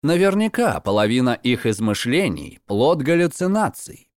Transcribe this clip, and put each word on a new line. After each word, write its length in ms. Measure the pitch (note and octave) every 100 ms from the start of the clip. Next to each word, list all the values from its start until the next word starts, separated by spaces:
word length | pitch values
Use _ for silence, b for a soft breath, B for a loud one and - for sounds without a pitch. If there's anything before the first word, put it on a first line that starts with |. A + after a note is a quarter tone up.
Наверняка 800 | C#3+ F3 G3 G3 A3 - A#3+ E2+
половина 480 | - G#2 G#2+ B2 B2+
их 360 | A#2 B2 A#2+ A#2
измышлений — 920 | G#2 A2 G#2 A#2+ C#3+ F#3+ D#2 C#2 - _
плод 340 | G2+ C3 E3+
галлюцинаций. 1080 | C3+ E3+ E3+ - F3+ G#3 G3 - - D#3 _